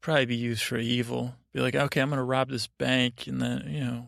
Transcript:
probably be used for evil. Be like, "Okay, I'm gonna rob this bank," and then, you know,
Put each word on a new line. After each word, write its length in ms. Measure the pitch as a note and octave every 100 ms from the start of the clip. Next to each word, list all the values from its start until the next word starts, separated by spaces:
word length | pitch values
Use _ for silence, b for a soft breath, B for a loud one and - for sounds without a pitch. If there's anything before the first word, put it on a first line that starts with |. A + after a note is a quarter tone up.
probably 240 | - D#3 B2
be 100 | A#2+
used 280 | A#2+ A2+
for 140 | - A#2+
evil. 580 | A#2 A#2+ A#2+ B2 B2 - _
Be 80 | C3+
like, 140 | B2+ C#3
"Okay, 260 | C#3+ -
I'm 80 | C3+
gonna 120 | C#3+ B2+
rob 240 | C3 C3
this 180 | C3 G#2+
bank," 600 | _ B2+ B2+ B2 B2 -
and 140 | C3
then, 220 | B2 B2+ -
you 100 | D3
know, 280 | B2+ A#2+